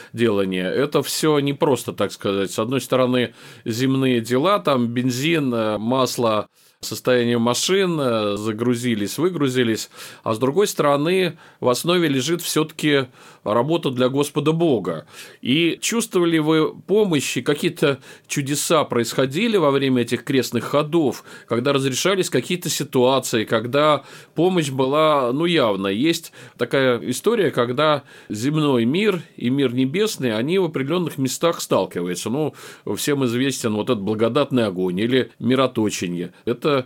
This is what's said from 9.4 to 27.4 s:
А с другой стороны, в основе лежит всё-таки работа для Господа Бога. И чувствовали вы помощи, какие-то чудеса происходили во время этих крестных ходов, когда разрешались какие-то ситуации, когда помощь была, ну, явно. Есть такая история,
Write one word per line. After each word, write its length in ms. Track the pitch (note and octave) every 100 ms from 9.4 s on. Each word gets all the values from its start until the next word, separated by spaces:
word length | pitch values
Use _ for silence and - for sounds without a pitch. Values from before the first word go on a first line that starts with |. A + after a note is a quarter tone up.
| C#3 B2+ A#2 G#2+ - - - -
А 100 | -
с 60 | A2
другой 280 | C3 D#3 G3+
стороны, 680 | - D3 C#3+ D#3 F#3 F3+ D#3+ - -
в 100 | B2
основе 380 | B2 D#3 F3+ E3
лежит 340 | C3+ B2 E3+
всё-таки 680 | - - D#3+ - D3+ C#3+ B2 - - -
работа 480 | - A2 C3 E3 D#3+
для 180 | B2+ B2+
Господа 420 | C3+ C#3+ D3+ C#3+
Бога. 540 | D#3+ E3+ A#2+ F#2 E2 - - - -
И 360 | - C#3+ E3+ -
чувствовали 600 | - A3+ - F#3 E3+ D#3+
вы 360 | D3+ D#3+ D#3 -
помощи, 640 | - G3+ G#3 D#3 - -
какие-то 580 | A#2+ D3 E3+ - D3+ C3+ - - -
чудеса 560 | - C3+ C#3+ - D#3+
происходили 760 | C3+ A#2+ A2+ - C3 C#3 A#3 G#3
во 140 | D3+
время 320 | C#3 C3+ B2+
этих 200 | A#2+ A#2+
крестных 400 | - C3+ A#2 A#2+
ходов, 600 | - C#3+ D3+ E3 C#3+ - - - -
когда 240 | A#2 B2+
разрешались 580 | C#3 C3+ B2 F3 G3 F3
какие-то 380 | C#3 B2 F3+ E3+
ситуации, 760 | - C#3+ C3 B2 C3+ B2+ A#2+ G#2
когда 580 | A#2 A#2+ C#3 D3+ C#3+ - - -
помощь 380 | - F3 F#3 C#3
была, 600 | C3 C3 D3 D#3 D3 B2
ну, 120 | C3+ E3+
явно. 420 | E3 A#2+ G2 G2
Есть 460 | G2+ D#3 D#3+ - - - -
такая 420 | B2 D3 C3 A#2+ E2+
история, 420 | B2 - A#3